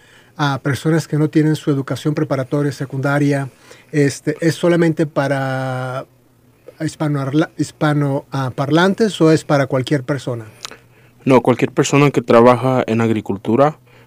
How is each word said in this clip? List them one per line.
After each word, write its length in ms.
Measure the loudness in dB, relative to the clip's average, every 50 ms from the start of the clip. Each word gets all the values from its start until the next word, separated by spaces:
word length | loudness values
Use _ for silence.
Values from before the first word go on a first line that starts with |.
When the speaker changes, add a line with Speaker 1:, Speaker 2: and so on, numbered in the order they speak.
| _ _ -20 -20 _ _ _
Speaker 1:
ah, 240 | -4 -4 -2 -2 -4 -4
personas 460 | -4 -4 -4 -2 -2 0 -2 -2 -2
que 100 | -2 -2
no 100 | -2 0
tienen 280 | 0 0 2 2 0
su 160 | -2 -2 -2 -2
educación 420 | -2 -2 -6 -6 -6 -4 -4 -2
preparatoria, 560 | -2 -2 -2 -2 -4 -4 -4 -4 -2 -2 -2
secundaria. 800 | -4 -6 -10 -8 -8 -6 -4 -2 0 0 0 0 0 -2 -4 -6 -12 _ _ -20 -20 -20 -18 _
Este, 460 | -2 0 0 0 0 -4 -6 -6 -6 -2
¿es 140 | -2 -2 -2
solamente 520 | 0 0 2 2 4 2 2 2 0 -2
para 1000 | -2 -2 -2 -2 0 -2 -2 -2 -4 -4 -4 -4 -4 -6 -6 -6 -8 -8 -10 -12 _ _ _ _ _ _ _ _ _ _ _ _ -20 -12 -8
hispano-, 720 | -8 -8 -6 -4 -4 -4 -2 -2 -4 -2 0 -2 -2 -2 _ -6
hispano, 680 | -6 -6 -4 -2 0 0 0 0 0 -2 -2 -4 -6 _
ah, 220 | -6 -6 -6 -6 -4
parlantes 640 | -6 -4 0 2 2 2 2 2 0 -2 -2 0 2
o 120 | 2 4 4
es 100 | 2 0
para 240 | 0 0 0 0
cualquier 380 | 0 -2 -4 -2 -2 -2 -4 -2
persona? 420 | -4 -6 -6 -6 -8 -8 -8 -10 -14 -20 -18 -18 -18 -20 -20 _ _ _ _ _ _ _ _ 0
Speaker 2:
No, 160 | 4 4 4
cualquier 320 | 6 4 2 2 0 -2 0
persona 400 | 0 -2 2 4 4 4 4 2
que 100 | 0 0
trabaja 640 | 4 6 8 8 8 6 4 2 0 0 0 0
en 140 | 0 0 0
agricultura, 800 | 0 0 0 -2 -4 -6 -8 -8 -4 -2 2 2 2 2 0 -4 _ _ _ -20 -20